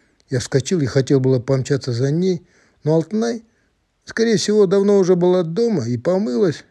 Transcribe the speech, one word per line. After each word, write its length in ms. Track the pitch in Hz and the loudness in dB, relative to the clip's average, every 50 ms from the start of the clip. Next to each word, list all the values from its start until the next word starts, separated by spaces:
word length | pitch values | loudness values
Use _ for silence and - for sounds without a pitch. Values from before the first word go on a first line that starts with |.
| _ _ _ _ _ - | _ _ _ _ _ -6
я 100 | 139 120 | -6 -6
вскочил 400 | - - - 135 127 - 190 165 | -6 -2 -2 -2 -2 0 -2 -2
и 60 | 143 | -2
хотел 340 | 120 - 139 127 131 147 135 | -2 0 -2 0 2 2 2
было 200 | 127 131 131 123 | 2 2 0 0
помчаться 520 | 113 - 135 131 127 - 143 127 - 131 | 0 -2 -2 -2 0 -2 -4 -4 -2 -6
за 200 | 120 117 131 139 | -4 -4 -2 -2
ней, 340 | 147 165 185 190 180 - - _ _ _ _ _ _ _ - | -2 -2 0 -2 -2 -4 -6 _ _ _ _ _ _ _ -4
но 120 | 147 160 | 0 0
Алтынай, 480 | 165 160 160 214 214 226 233 240 226 - _ _ _ _ _ _ _ _ _ _ _ _ | 0 0 -2 -4 -4 -2 -2 -4 -6 -10 _ _ _ _ _ _ _ _ _ _ _ _
скорее 320 | - - - 226 233 220 175 | -12 -4 -2 0 2 2 0
всего, 280 | - - 208 214 202 | 0 0 2 2 4
давно 320 | 175 196 196 196 202 202 196 | 4 4 2 2 4 4 4
уже 180 | 185 170 185 | 4 4 2
была 280 | 175 175 180 180 185 175 | 2 4 2 2 2 0
дома 440 | 160 165 214 233 233 214 151 113 117 | -2 -2 -2 0 0 0 -2 -2 -2
и 100 | 123 117 | -4 -4
помылась, 680 | - 170 180 190 214 247 247 233 208 170 135 - - _ | -2 -2 -2 0 -2 -2 0 0 0 0 0 -4 -10 _